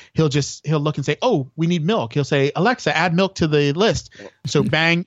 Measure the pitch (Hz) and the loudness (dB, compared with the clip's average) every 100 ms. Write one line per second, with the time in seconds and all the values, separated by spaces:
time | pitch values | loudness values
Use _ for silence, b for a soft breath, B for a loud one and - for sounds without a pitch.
0 | B - 156 143 135 - 151 156 147 151 | B 0 0 0 -2 -6 -2 -2 0 -2
1 | 139 151 247 185 131 - 170 175 156 220 | -4 -2 0 0 -2 -4 -2 0 0 -2
2 | 110 147 135 143 139 151 202 247 170 156 | -2 -2 0 2 0 2 0 0 -2 0
3 | 180 170 190 - 165 147 143 143 214 143 | 0 2 0 0 0 2 2 2 2 0
4 | - B 101 B - 151 135 156 165 170 | -6 B -20 B -2 0 2 2 2 0